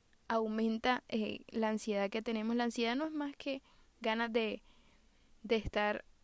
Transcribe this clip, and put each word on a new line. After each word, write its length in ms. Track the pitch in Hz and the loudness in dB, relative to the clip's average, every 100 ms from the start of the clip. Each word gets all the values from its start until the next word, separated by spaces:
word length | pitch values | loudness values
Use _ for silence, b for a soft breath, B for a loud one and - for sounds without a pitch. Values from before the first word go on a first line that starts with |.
| _ - - | _ -14 -2
aumenta, 760 | 226 220 220 226 226 254 247 - | 0 0 2 2 2 2 2 0
eh, 320 | 226 214 - - | -2 -2 -4 -6
la 220 | 226 220 | -2 0
ansiedad 400 | 214 - 202 196 | 0 0 0 0
que 100 | 220 | 0
tenemos. 340 | 226 220 220 | -2 -2 0
La 100 | 240 | 0
ansiedad 320 | 240 233 226 254 | 0 0 0 0
no 100 | 320 | -2
es 60 | |
más 220 | 311 285 277 | -2 -4 -6
que 260 | 277 269 b b b _ | -6 -6 b b b _
ganas 280 | 226 226 233 | 0 0 2
de, 320 | 233 220 - b b b b b b b - | 0 0 -4 b b b b b b b -14
de 140 | 208 226 | 0 0
estar 480 | - 208 208 214 - - | 2 0 2 0 -6 -20